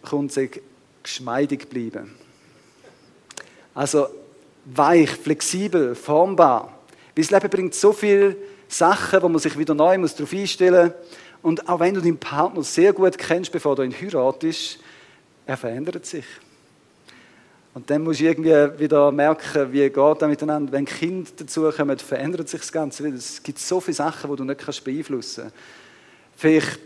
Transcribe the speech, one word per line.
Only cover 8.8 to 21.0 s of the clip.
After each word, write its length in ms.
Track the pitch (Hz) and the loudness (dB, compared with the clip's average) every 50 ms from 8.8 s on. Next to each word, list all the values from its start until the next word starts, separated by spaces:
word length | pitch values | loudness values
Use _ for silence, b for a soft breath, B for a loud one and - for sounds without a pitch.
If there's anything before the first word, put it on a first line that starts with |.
| 170 175 202 - - - 196 190 | 2 4 4 2 0 2 2 4
wo 60 | 180 170 | 4 4
man 120 | 165 151 | 2 2
sich 180 | - 151 139 147 | 0 -2 -2 -2
wieder 160 | 156 156 151 | -2 0 2
neu 240 | 147 156 180 190 190 | 4 4 4 4 4
muss 160 | 175 151 - | 2 -2 -4
drauf 180 | - 147 - | -6 -8 -6
einstellen 540 | - 196 202 - - - 185 180 180 180 170 | -6 -6 -6 -6 0 2 4 6 6 6 6
muss. 60 | 170 175 B B B B B B B B B | 4 0 B B B B B B B B B
Und 280 | - 160 165 - - - | -2 -2 -2 -2 -2 -4
auch 100 | 180 160 | 0 0
wenn 160 | 170 185 202 | 0 0 0
du 60 | 190 | 0
deinen 180 | 165 170 160 - | 0 0 -2 -2
Partner 460 | - - 143 147 151 151 190 170 139 | -6 -6 -2 -2 -2 0 -2 -6 -6
sehr 280 | - - 165 180 202 | -2 2 4 4 4
gut 240 | 190 180 190 180 180 | 4 4 2 2 2
kennst, 360 | - - - 165 185 180 - | -2 -2 -2 -2 -2 -2 -6
bevor 240 | - 165 - 147 139 | -8 -4 -2 -2 0
du 60 | 139 | 0
ihn 120 | 131 127 123 | -2 -4 -6
heiratest, 840 | - 180 202 170 135 127 135 135 - 160 160 160 - - - - b b b b b b b b b b _ _ _ _ | -10 -10 -4 -2 0 0 0 -2 -2 -4 -6 -4 -6 -10 -12 -12 b b b b b b b b b b _ _ _ _
er 100 | - 131 | -10 -8
verändert 480 | - - 113 113 127 151 175 151 147 - | -8 -6 -8 -8 -6 -8 -8 -8 -10 -12
sich. 200 | - - 147 - - - - _ _ _ _ _ _ _ _ _ _ _ _ b b b b b b b b b b b b b _ _ | -12 -12 -12 -12 -14 -20 -20 _ _ _ _ _ _ _ _ _ _ _ _ b b b b b b b b b b b b b _ _
Und 140 | 127 - - | -14 -4 -2
dann 140 | 147 151 | -2 0
musst 160 | 160 160 156 127 | 0 -2 0 2
du 60 | 156 | 2
irgendwie 560 | 165 165 147 160 160 160 147 147 143 - 147 | 2 2 2 4 4 6 6 6 4 2 -4
wieder 320 | 156 139 156 143 143 143 | -2 2 4 4 4 4
merken, 600 | 143 147 143 156 156 156 - - - 147 139 127 | 4 4 2 2 2 0 -4 -4 -2 -2 -2 0
wie 160 | 131 143 139 135 | 2 2 2 2
geht 340 | 135 139 139 151 156 151 | 4 4 4 4 4 2
er 40 | 156 | 0
miteinander, 460 | 151 147 143 151 151 151 151 143 131 | -2 -2 -2 -4 -4 -4 -4 -4 -4
wenn 120 | 135 139 143 | -4 -4 -4
Kinder 460 | - - - | -6 -6 -6